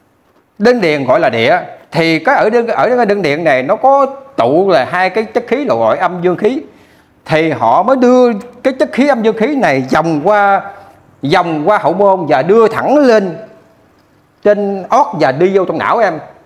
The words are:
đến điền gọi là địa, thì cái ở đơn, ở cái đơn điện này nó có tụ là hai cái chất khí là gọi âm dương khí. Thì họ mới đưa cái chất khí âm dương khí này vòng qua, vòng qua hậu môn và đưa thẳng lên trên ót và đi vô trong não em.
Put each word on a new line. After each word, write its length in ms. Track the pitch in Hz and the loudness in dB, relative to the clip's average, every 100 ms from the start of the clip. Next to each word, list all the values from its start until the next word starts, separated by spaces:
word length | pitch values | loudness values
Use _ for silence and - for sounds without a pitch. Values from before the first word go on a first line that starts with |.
| _ _ _ _ _ _ | _ _ _ _ _ _
đến 220 | 208 247 | 0 2
điền 240 | 175 147 | 0 -2
gọi 160 | 127 127 | 0 0
là 80 | 131 | 2
địa, 300 | 113 117 175 160 - _ | 0 0 0 -2 -18 _
thì 280 | - 165 160 | -2 0 0
cái 180 | 160 262 | 0 0
ở 140 | 190 | 2
đơn, 160 | 240 233 | 0 -2
ở 300 | - 165 247 | -2 0 0
cái 100 | 220 | 0
đơn 160 | 202 | 0
điện 220 | 160 147 | 0 -2
này 180 | 165 131 | -2 -2
nó 140 | 131 220 | -2 0
có 300 | 262 277 269 - - - | 2 2 0 -4 -14 -4
tụ 340 | 120 151 196 | 0 2 2
là 140 | 160 | 0
hai 260 | 123 180 185 | 0 -2 -2
cái 140 | 185 | -2
chất 200 | 220 254 - | -4 -6 -4
khí 160 | 247 | -4
là 100 | 277 | -2
gọi 240 | 117 113 135 | 0 0 0
âm 240 | 175 180 | -2 -2
dương 140 | 170 170 | -2 0
khí. 260 | 214 269 - _ _ _ _ _ | -2 -4 -10 _ _ _ _ _
Thì 260 | - 151 160 | -2 0 0
họ 320 | 127 113 135 | 0 2 2
mới 140 | 202 269 | 2 2
đưa 360 | 247 254 247 208 - - | 4 4 2 0 -10 -6
cái 100 | 262 | -6
chất 200 | 269 302 | -2 -4
khí 160 | - 285 | 0 0
âm 140 | 254 | 2
dương 140 | 220 220 | 0 0
khí 200 | 226 285 | -2 0
này 280 | 180 135 127 | 0 0 0
vòng 280 | 156 165 151 | -2 0 -2
qua, 380 | 160 208 202 196 - - - _ _ _ 139 | 0 0 2 0 -4 -18 -20 _ _ _ -2
vòng 360 | 180 170 156 151 | 0 0 -2 0
qua 100 | 208 | 0
hậu 160 | 139 | 0
môn 320 | 175 202 190 151 | 2 2 2 0
và 160 | 131 | 0
đưa 260 | 139 220 220 | 2 4 4
thẳng 280 | - - 285 | 0 0 2
lên 400 | 269 220 190 156 - - _ _ _ _ _ _ _ _ | 4 2 0 -8 -16 -20 _ _ _ _ _ _ _ _
trên 420 | 202 208 202 196 180 | 0 0 -2 -6 -2
ót 180 | 233 285 | 0 0
và 200 | 175 147 | 0 0
đi 240 | 135 185 196 | 2 0 0
vô 80 | |
trong 140 | 180 113 | -2 -4
não 200 | 104 196 | -2 0
em. 160 | 202 156 - - | 0 -4 -12 -20